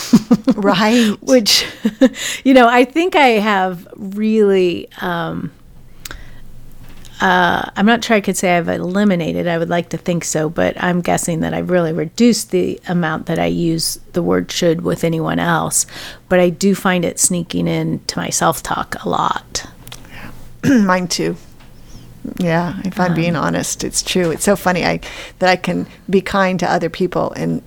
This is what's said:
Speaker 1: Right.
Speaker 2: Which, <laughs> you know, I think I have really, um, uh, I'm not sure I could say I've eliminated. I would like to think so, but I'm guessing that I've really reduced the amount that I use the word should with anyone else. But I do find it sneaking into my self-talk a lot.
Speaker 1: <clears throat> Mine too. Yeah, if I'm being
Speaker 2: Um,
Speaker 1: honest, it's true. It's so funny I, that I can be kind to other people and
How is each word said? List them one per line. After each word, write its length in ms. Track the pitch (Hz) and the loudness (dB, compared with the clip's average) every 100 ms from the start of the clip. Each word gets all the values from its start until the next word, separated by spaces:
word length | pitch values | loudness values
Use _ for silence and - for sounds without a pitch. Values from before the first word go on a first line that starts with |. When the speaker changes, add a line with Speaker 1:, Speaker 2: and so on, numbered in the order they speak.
| - 233 - 240 - 214 | 2 2 4 2 2 2
Speaker 1:
Right. 540 | 202 185 214 240 220 - | 2 2 4 4 2 0
Speaker 2:
Which, 440 | - 262 196 - - - 220 - 262 | 2 4 4 0 -2 -4 -4 4 2
<laughs> 380 | - - - 262 | 2 -8 -2 4
you 80 | |
know, 140 | 262 233 | 8 8
I 180 | 247 254 | 6 4
think 300 | 320 359 320 | 2 2 4
I 120 | 262 220 | 6 4
have 480 | 214 196 185 175 - - | 2 2 0 -4 -12 -14
really, 920 | 190 202 220 220 202 190 180 170 - - | -10 -2 0 4 4 4 2 0 -8 -8
um, 500 | 190 170 165 165 - - - - - - - - - - - - - - - - - - | -6 -4 -4 -6 -8 -12 -20 -20 -20 -20 -18 -16 -16 -16 -16 -16 -16 -18 -18 -18 -18 -4
uh, 480 | 196 185 180 185 - - | 0 2 2 0 -4 0
I'm 100 | 202 | 2
not 180 | 233 | 2
sure 120 | - 214 | 2 0
I 40 | |
could 140 | 202 185 | 0 -2
say 200 | 190 175 | 0 0
I've 100 | 170 | 0
eliminated. 800 | 180 175 190 208 175 165 175 175 | -2 -2 0 2 2 0 -2 -2
I 100 | 165 | -2
would 120 | 170 | -2
like 200 | 175 170 | -2 -4
to 80 | 170 | -6
think 260 | - 175 | -4 -4
so, 260 | - 160 156 | -2 -2 -2
but 320 | 170 180 - | 0 -2 0
I'm 200 | 180 175 | -2 0
guessing 400 | 170 175 - 165 | 0 -2 -2 -2
that 120 | 165 | -2
I've 160 | 170 175 | -4 0
really 240 | 180 165 | 0 0
reduced 580 | 165 160 - 240 - - | -2 -6 2 2 2 0
the 280 | 180 180 - - | -2 -2 -4 -4
amount 380 | 175 160 156 - | -2 -2 -4 -4
that 100 | 165 | -2
I 60 | 170 | 0
use 520 | 170 170 165 - - - | 0 0 0 -4 -6 -6
the 100 | 175 | -4
word 280 | 170 185 175 | 0 0 -2
should 300 | - 175 165 | 0 0 0
with 220 | 175 170 | -2 -2
anyone 360 | 165 165 160 165 | -2 0 -2 0
else. 460 | 170 165 160 - - - - - - | 0 0 0 -2 -4 -8 -16 -16 0
But 100 | 180 | 2
I 100 | 180 | 2
do 240 | 165 196 185 | 2 2 2
find 280 | 190 180 180 | 2 0 0
it 140 | - | -2
sneaking 480 | - 180 170 175 170 | -2 -2 -4 -2 -2
into 500 | 165 160 160 - - | -2 -2 -4 -6 -6
my 120 | 170 | -6
self-talk 720 | - 170 156 - - - - | 0 0 0 -4 -6 -6 -8
a 60 | - | -4
lot. 560 | - - - - - - - - - - - | -2 -2 -4 -6 -12 -12 -18 -20 -20 -18 -16
Speaker 1:
<clears throat> 420 | - - - - | -14 -14 -16 -4
Mine 440 | - 254 196 185 175 | 2 4 4 2 0
too. 300 | - 165 175 - - - - - - - - - - | -2 -4 -4 -10 -20 -20 -20 -20 -20 -20 -16 -12 -4
Yeah, 420 | 175 165 175 190 185 | 0 0 -2 -4 -6
if 140 | - | -2
I'm 140 | 185 | 0
being 220 | 160 170 165 | 0 0 0
Speaker 2:
Um, 80 | - | -2
Speaker 1:
honest, 380 | 170 - - | -2 -4 -6
it's 180 | - - | -6 -6
true. 300 | - 185 170 | -2 0 0
It's 120 | 147 | 0
so 120 | - 190 | 0 2
funny 280 | 185 180 165 | 0 0 0
I, 140 | 170 - - - - | -2 -6 -14 -16 -2
that 100 | 185 | 0
I 60 | 180 | 2
can 280 | - 175 - - - | 0 -4 -6 -12 0
be 120 | 190 | 0
kind 380 | 185 196 185 185 | 2 0 0 0
to 100 | 175 | 0
other 180 | 175 165 | 0 -2
people 420 | - 180 165 160 | -2 -2 0 -4
and 280 | - 165 165 | -4 -4 -4